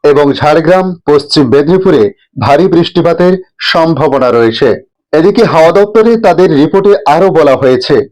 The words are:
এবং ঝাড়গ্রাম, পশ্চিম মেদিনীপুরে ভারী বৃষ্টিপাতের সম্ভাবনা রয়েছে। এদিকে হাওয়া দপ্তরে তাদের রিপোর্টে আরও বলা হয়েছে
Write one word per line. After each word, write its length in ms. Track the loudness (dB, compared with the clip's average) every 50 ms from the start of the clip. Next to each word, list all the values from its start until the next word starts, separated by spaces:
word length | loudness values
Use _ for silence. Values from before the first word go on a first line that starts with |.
| 2 2
এবং 140 | 2 2 0 0 -2
ঝাড়গ্রাম, 520 | -2 -2 0 0 0 2 0 0 0 0 -4 -8 -8 _
পশ্চিম 380 | -2 -2 -2 -2 -2 -2 -2 0 0 0
মেদিনীপুরে 500 | 0 0 0 0 0 0 0 0 0 0 -2 -4 _ _ _ _ -6
ভারী 260 | -2 0 0 0 0 0
বৃষ্টিপাতের 640 | 0 0 -2 0 -2 -2 -2 -2 0 0 0 0 0 -2 -6 _ _ _ -8 -4
সম্ভাবনা 580 | -2 -2 -2 -2 -2 -2 -2 -2 0 0 0 0
রয়েছে। 380 | 0 0 0 0 0 0 -2 -2 -2 -4 -8 _ _ _ _ _ -2
এদিকে 300 | 0 0 0 2 0 0 0
হাওয়া 200 | 2 2 2 2
দপ্তরে 400 | 2 2 0 0 0 0 0 2 0 0 0
তাদের 240 | 0 2 2 0 0 2 0
রিপোর্টে 340 | 0 0 0 0 0 2 0 0 0 -2 0
আরও 140 | 0 0 0 2 2
বলা 180 | 2 2 2
হয়েছে 400 | 2 0 0 0 0 -2 -2 -2 -2 -2 -4